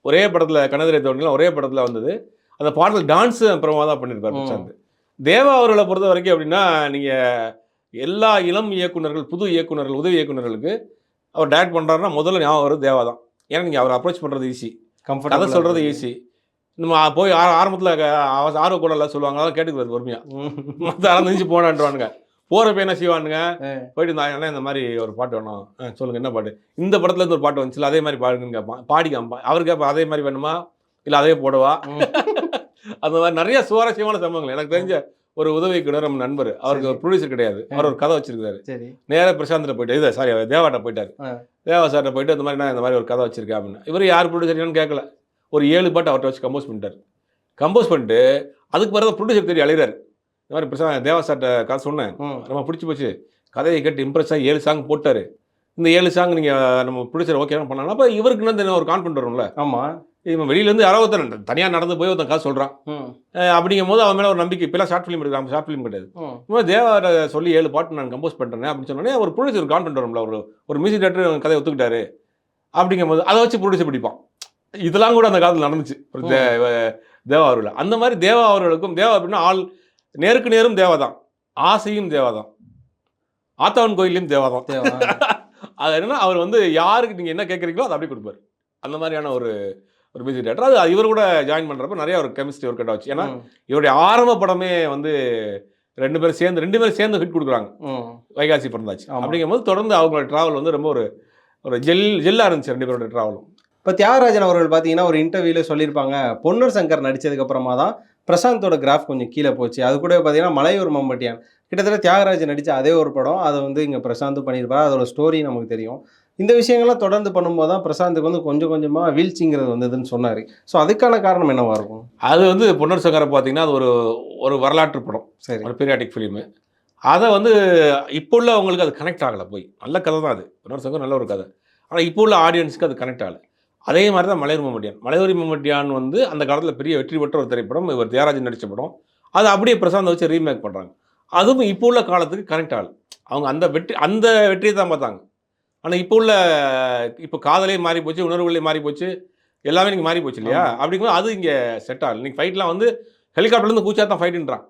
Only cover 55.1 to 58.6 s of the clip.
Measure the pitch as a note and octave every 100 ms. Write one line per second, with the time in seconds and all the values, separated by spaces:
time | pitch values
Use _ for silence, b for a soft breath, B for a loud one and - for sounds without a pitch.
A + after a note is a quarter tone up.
55.1 | A2+ F2+ - _ _ _ - E3 F3 F3+
56.1 | F3 F3 E3 D3+ C3+ B2+ B2+ B2+ B2+ B2
57.1 | D#3+ E3+ C#3+ C#3+ D3+ C#3 C3+ D3 A3 B3+
58.1 | G#3+ A3+ G#3+ A3 G#3+